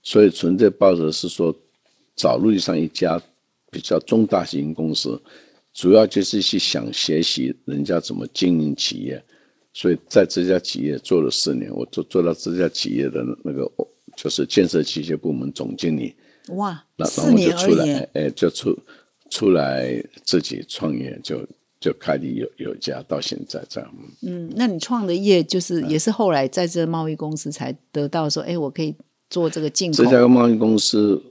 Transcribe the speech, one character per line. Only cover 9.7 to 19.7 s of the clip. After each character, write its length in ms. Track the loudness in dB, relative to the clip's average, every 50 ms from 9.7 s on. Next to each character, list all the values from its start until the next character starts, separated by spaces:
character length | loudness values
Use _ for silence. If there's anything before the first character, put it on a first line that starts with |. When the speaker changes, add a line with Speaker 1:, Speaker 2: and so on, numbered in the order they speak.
Speaker 1:
所 200 | _ -2 0 0
以 60 | 0 0 _
在 180 | _ 4 4 4
这 220 | 4 0 -2 0
家 100 | 2 0
企 220 | 0 0 -4 -8 -4
业 180 | -4 -4 -6
做 240 | -6 _ 0 2 2
了 80 | 2 0
四 240 | -2 -2 -2 -2 -2
年， 180 | -4 -6 -8
我 140 | -8 -8 -8 _
做， 120 | -8 -10 -8
做 180 | _ -2 0 0
到 100 | 0 -2
这 240 | -4 -6 -6 -2
家 100 | 0 -2
企 280 | -2 -2 -4 -6 -4 -2
业 120 | -2 -2
的 160 | -2 -4 -4 -6 -6 -8 -8 -8
那 100 | -8 -6
个， 180 | -6 -6 -6 _ -8 -8 _ _ _ _ -20 _
就 120 | -10 -8
是 160 | -6 -2 -2 -4
建 200 | 0 2 2 2
设 140 | 4 2 0
机 220 | 0 0 -4 -8 -4
械 120 | -4 -6
部 160 | -4 -4 -4
门 200 | -4 -4 -6 -8
总 260 | -8 -8 -10 -10 -8
经 180 | -4 -2 -2 -2
理。 200 | -2 -4 -8 -12 _ _ _ _ _ _ -12 -8
Speaker 2:
哇， 280 | -8 -6 -8 -8 -12 _ _ _
Speaker 1:
那， 100 | -4 -2
Speaker 2:
四 260 | 0 0 2 4 4
年 240 | 4 4 4 2 0
而 160 | 0 2 2
已。 40 | 2
Speaker 1:
然 100 | 2 2
后 0 |
就 0 |
出 0 |
来， 80 | 0 -2
哎， 160 | -4 -6 _ _
哎， 160 | -4 -4 -4
就 180 | -2 0 -2 -2
出， 300 | -2 -2 -2 -2 -2 -2 _ _ -20 _ _ _ _ _ _ _
出 220 | -6 0 2 4
来 520 | 4 4 2 0